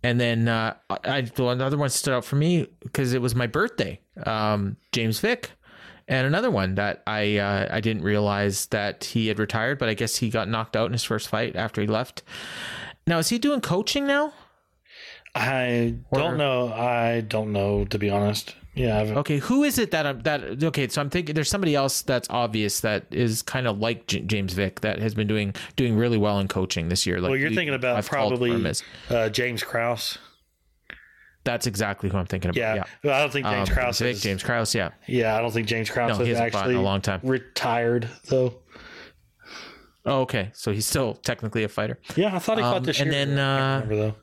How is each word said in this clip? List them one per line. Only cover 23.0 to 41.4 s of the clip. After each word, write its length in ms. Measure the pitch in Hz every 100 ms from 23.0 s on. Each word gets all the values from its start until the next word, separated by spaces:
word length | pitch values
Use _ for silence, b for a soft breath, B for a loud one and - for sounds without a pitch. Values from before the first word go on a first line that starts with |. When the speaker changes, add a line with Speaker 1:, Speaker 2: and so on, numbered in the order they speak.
| -
Speaker 1:
is 320 | 82 120 110
kinda 300 | - 131 123
like 340 | 101 113 117 -
J-, 140 | -
James 320 | 95 107 95
Vick 280 | 90 92 -
that 200 | 104 92
has 140 | 110
been 120 | 107 104
doing, 260 | 107 101 - B
doing 220 | - 127 107
really 200 | 120 117
well 220 | 104 101
in 80 | 98
coaching 420 | - 92 - 82
this 160 | 90
year. 160 | - 90
Like, 100 | 90
Speaker 2:
Well, 80 | 135
you're 120 | 147
Speaker 1:
you, 60 | 214
Speaker 2:
thinking 180 | 160
about 220 | 135 123 120
Speaker 1:
I've 120 | -
called 300 | 143 131 127
for 80 | 123
him 40 |
Speaker 2:
probably, 180 | 117 90
Speaker 1:
as 120 | - - B B
Speaker 2:
uh, 180 | 120 113
James 340 | 107 123 113
Krause. 540 | - 120 117 113 - - - _ _ _ _ _ _ B B B B B
Speaker 1:
That's 240 | - 120 123
exactly 420 | 98 104 98 98
who 100 | 95
I'm 80 | 92
thinking 240 | 95 90
about. 100 | 107
Speaker 2:
Yeah. 140 | 113 110
Speaker 1:
Yeah. 80 | 90 B
Speaker 2:
Well, 120 | 143
I 60 | 135
don't 120 | 147
think 140 | 143 120
James 220 | 101 98
Speaker 1:
Um, 60 |
Speaker 2:
Krause 240 | 139 123 110
Speaker 1:
Vick, 140 | 120
Speaker 2:
is 100 | 107
Speaker 1:
James 220 | 107 95
Krause, 300 | - 120 110 117
yeah. 140 | 90 - -
Speaker 2:
Yeah, 280 | 123 110 110
I 40 |
don't 100 | 117
think 160 | 113 110
James 240 | 117 110
Krause 260 | - 120 107
Speaker 1:
No, 80 |
he 60 | 101
Speaker 2:
has 80 | 117
Speaker 1:
hasn't 140 | 117
fought 140 | 107 98
in 40 |
a 80 | 123
Speaker 2:
actually 60 |
Speaker 1:
long 160 | 98 98
time. 200 | 104 95
Speaker 2:
retired, 840 | 131 131 - - 127 117 117 120 117 - -
though. 300 | 135 127 - _ B B B B B _ _ B B B B B B -
Speaker 1:
Oh, 140 | 135
okay. 300 | 127 123 98
So 180 | - -
he's 160 | 104 107
still 280 | 147 123
technically 500 | - - 120